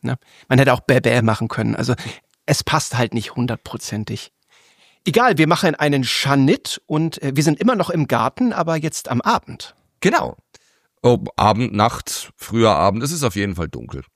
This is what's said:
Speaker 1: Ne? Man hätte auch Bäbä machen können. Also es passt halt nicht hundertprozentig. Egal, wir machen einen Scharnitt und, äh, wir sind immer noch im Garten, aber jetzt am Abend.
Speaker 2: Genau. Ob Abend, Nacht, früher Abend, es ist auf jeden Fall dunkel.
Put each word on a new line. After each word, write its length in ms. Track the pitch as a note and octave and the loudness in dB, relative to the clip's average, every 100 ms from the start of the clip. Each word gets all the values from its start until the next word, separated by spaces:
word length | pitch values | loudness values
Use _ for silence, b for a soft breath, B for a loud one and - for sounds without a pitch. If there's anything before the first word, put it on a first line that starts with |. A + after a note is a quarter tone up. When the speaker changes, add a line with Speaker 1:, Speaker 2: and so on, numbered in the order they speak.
Speaker 1:
Ne? 160 | B2 B2+ b b b | -6 -8 b b b
Man 100 | B2+ | 4
hätte 140 | C3+ | 4
auch 80 | B2 | 2
Bäbä 400 | - C#3 A#2+ A#2+ | 2 2 4 2
machen 260 | A2+ A2 A2+ | 2 0 -2
können. 280 | - A2 A2 | -2 -2 -2
Also 180 | A#2 B2 A2+ B _ _ - | -2 -4 -4 B _ _ -2
es 180 | C#3+ | -2
passt 340 | - D#3 - B2 | 0 -2 -2 -2
halt 160 | A#2+ | -2
nicht 220 | A#2 G#2+ - | -2 -6 -6
hundertprozentig. 960 | B2 A2+ - A2+ - G#2+ G#2+ A2+ - _ b b b b b b - | -4 -4 -8 -12 -8 -8 -6 -10 -12 _ b b b b b b 0
Egal, 320 | F#3 B3 D#3+ | 2 2 4
wir 100 | D#3+ | 2
machen 280 | E3+ F3+ D3 | 4 2 0
einen 280 | D3+ C#3+ | 0 0
Scharnitt 800 | B2 - C#3 C#3 C3+ B3 - - _ | 0 -2 0 4 4 2 -2 -12 _
und, 340 | D#3 D#3+ - | -2 -2 -4
äh, 140 | C#3+ C3+ | -4 0
wir 80 | |
sind 160 | D#3 D3 | 2 2
immer 160 | G#3+ A#3 | 2 0
noch 140 | F3 | 0
im 160 | F3 D3 | -2 0
Garten, 460 | A#2 A2 - B3 | 0 0 0 -2
aber 220 | G3 E3 D#3+ | 0 -2 -2
jetzt 320 | D#3 - - | -4 -8 -4
am 120 | B2 | -2
Abend. 540 | - A#3+ - B2 - _ _ _ | 0 -2 -2 -18 -18 _ _ _
Speaker 2:
Genau. 340 | F3+ D4+ - - _ b b b b _ | 0 0 -4 -10 _ b b b b _
Ob 260 | A#2+ A#2+ G#2 - | 2 2 0 2
Abend, 340 | G#2 G#2+ B2 | 2 2 0
Nacht, 580 | G#2 A2 - - - - _ | 0 0 0 -12 -12 -12 _
früher 360 | - A2+ A2 | -6 2 4
Abend, 320 | D#2+ F#2 G2+ | 4 2 0
es 80 | C#3+ | -4
ist 120 | E3 | -2
auf 120 | C3+ F#2+ | -2 -2
jeden 200 | G2+ E2+ | -4 -4
Fall 140 | D#2+ | -6
dunkel. 340 | C2 A#1+ C#2 B1+ | -8 -12 -14 -16